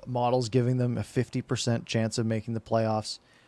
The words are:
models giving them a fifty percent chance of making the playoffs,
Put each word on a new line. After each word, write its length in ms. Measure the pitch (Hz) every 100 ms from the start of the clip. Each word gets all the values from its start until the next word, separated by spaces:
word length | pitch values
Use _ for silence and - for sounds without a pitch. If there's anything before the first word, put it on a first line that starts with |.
| -
models 420 | 123 120 127 117
giving 300 | 131 120 127
them 180 | 123 113
a 60 |
fifty 400 | 101 - 120 127
percent 420 | - 123 - 117 -
chance 300 | 117 110 -
of 60 | 113
making 280 | 113 104
the 60 | 113
playoffs, 580 | - 113 110 110 - - _ _